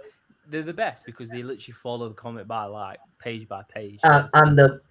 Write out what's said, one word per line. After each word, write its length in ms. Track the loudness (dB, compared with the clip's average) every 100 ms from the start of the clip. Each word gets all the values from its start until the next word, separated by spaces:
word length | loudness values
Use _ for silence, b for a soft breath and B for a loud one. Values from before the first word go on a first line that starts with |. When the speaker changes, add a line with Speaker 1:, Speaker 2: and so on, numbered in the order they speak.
| -20 _ _ _ _
Speaker 1:
they're 140 | -12
the 120 | -12
best 300 | -8 -8 -10 -20
because 240 | -20 -16
they 120 | -14
literally 300 | -14 -14 -18
follow 340 | -16 -12 -10 -12
the 40 |
comic 340 | -14 -16 -16 -12
by, 180 | -10 -10
like, 340 | -12 -14 -16 _ _
page 280 | -14 -14 -14
by 160 | -16
page, 360 | -14 -16 -16 0
Speaker 2:
And, 260 | 4 4 4
Speaker 1:
so 100 | 4
Speaker 2:
and 180 | 6 8
the, 240 | 6 4 _